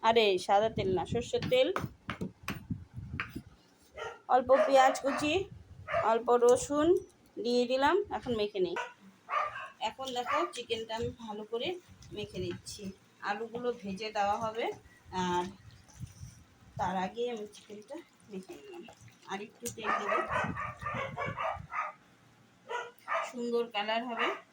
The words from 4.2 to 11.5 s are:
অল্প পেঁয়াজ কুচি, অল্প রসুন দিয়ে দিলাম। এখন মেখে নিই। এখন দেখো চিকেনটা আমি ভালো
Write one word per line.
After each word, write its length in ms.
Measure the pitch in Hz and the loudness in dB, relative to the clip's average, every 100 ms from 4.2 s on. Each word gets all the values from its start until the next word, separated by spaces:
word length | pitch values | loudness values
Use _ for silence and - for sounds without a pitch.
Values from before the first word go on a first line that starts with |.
| - | 2
অল্প 140 | 254 254 269 | 2 6 6
পেঁয়াজ 300 | 311 269 262 - | 8 8 8 4
কুচি, 320 | 269 262 294 339 381 - - - - - 208 | -2 0 0 0 -2 -10 -20 -20 -4 0 2
অল্প 180 | 226 240 240 | 2 4 6
রসুন 420 | 240 254 - 294 311 392 - - _ - | 8 6 4 2 6 4 2 -20 _ -6
দিয়ে 200 | 214 247 247 | 2 4 4
দিলাম। 260 | 262 277 359 403 214 | 4 4 4 0 -6
এখন 160 | 254 233 | -4 -2
মেখে 200 | 208 208 180 | 0 0 0
নিই। 100 | - 494 - - - - - 605 - - - 220 | 0 -6 -10 -20 -20 -4 -2 -2 -4 -12 -6 -8
এখন 180 | 233 262 247 | -6 -6 -4
দেখো 220 | 240 277 349 | 0 0 0
চিকেনটা 380 | 254 240 226 226 226 | -4 -4 -4 -4 -4
আমি 120 | 240 247 | -4 -6
ভালো 180 | 226 208 214 | -10 -10 -6